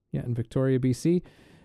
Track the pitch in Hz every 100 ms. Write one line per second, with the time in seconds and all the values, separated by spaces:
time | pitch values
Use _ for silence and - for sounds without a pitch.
0 | _ 139 123 117 117 135 135 131 127 127
1 | 165 175 - - - -